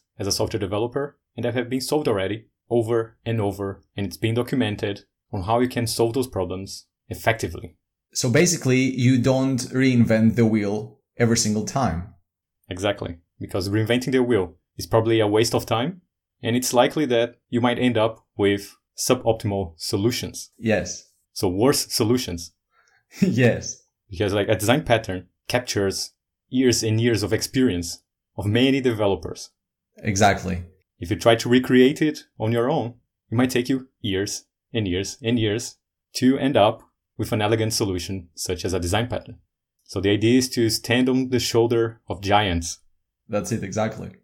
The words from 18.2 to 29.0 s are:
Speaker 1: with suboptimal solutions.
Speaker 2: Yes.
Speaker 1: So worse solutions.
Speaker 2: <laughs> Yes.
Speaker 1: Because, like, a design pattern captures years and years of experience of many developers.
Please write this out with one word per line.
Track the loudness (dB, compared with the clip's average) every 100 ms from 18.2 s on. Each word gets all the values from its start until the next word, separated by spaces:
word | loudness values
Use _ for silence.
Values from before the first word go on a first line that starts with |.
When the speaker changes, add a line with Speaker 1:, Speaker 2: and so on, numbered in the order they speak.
| _ 0
Speaker 1:
with | 2 2 -4 -20 _ -6
suboptimal | 0 0 0 -2 -2 -4 -6 -10
solutions. | -6 -2 0 -2 -6 -12 -18 _
Speaker 2:
Yes. | -2 -2 -2 -10 -18 _ _
Speaker 1:
So | -6 -4
worse | 2 2 2 -2
solutions. | -2 0 0 -2 -10 -12 _ _ _ _
Speaker 2:
<laughs> | _ _ -2
Yes. | 0 4 2 2 -4 -14 _ _ _
Speaker 1:
Because, | -4 0
like, | 2 0
a | 0
design | 2 0
pattern | 2 0 0 -8 -10 _ -6
captures | -4 -2 -2 0 -2 -8 _ _ _ _
years | 2 4 2
and | 2 2
years | 2 2
of | 0
experience | -2 -2 0 0 0 -6 -12 _ _ _ -6
of | -2
many | 2 4 2
developers. | 0 0